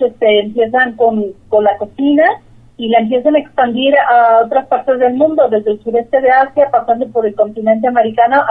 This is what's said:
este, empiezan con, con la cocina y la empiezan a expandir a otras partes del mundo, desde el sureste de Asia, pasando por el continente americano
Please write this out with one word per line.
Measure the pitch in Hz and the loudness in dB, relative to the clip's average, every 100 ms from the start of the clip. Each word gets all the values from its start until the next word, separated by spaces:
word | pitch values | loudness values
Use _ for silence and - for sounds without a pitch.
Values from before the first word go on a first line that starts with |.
este, | 240 - 226 208 | -4 0 0 0
empiezan | 208 226 226 254 254 226 | 0 -2 -2 0 -2 0
con, | 226 220 202 - - | -2 0 -4 -10 -4
con | 214 | 0
la | 208 202 | 0 -2
cocina | 208 - 277 294 339 415 - - - - | -6 -4 0 2 2 0 -10 -20 -20 -10
y | 226 | -2
la | 233 | 0
empiezan | 220 254 262 302 | 0 -2 0 0
a | |
expandir | 285 - 247 233 269 277 | 0 -2 -2 0 0 2
a | 269 240 233 226 | 2 2 4 2
otras | 233 262 262 | 2 -2 -2
partes | 254 277 254 | -4 -2 0
del | 247 | 0
mundo, | 247 311 311 262 | 2 0 2 0
desde | 214 214 | 0 -2
el | 208 | -6
sureste | 233 233 233 269 | -4 -4 -2 -2
de | 262 | 2
Asia, | 262 269 294 285 | 2 0 0 0
pasando | 240 233 233 247 | 0 -2 -4 -4
por | 240 220 | -4 -2
el | 202 | -2
continente | 208 220 220 220 247 | -4 -4 -2 -2 0
americano | 247 226 220 233 269 277 | 0 0 0 0 2 0